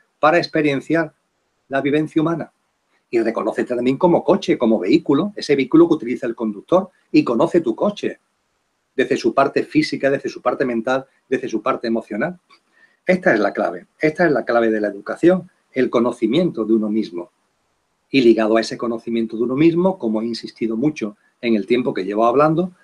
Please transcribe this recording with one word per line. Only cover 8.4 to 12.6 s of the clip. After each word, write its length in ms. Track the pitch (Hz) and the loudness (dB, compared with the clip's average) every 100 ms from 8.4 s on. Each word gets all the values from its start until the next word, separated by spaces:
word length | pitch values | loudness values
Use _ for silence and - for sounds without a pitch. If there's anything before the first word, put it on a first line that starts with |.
| _ _ _ _ _ - | _ _ _ _ _ -4
desde 220 | 127 120 | -2 0
su 160 | 120 | 0
parte 300 | - 139 - | 2 2 0
física, 480 | 160 156 151 - 135 | 0 0 0 -2 -2
desde 180 | 139 - | -2 -4
su 120 | - | -4
parte 220 | 123 - | -4 -2
mental, 440 | 131 117 110 131 131 _ _ | -2 -2 -2 -4 -4 _ _
desde 220 | 127 - | -6 -4
su 120 | 107 | -4
parte 260 | 131 127 117 | -4 -4 -2
emocional. 520 | 113 - 104 156 180 _ _ | -4 -4 -6 -6 -6 _ _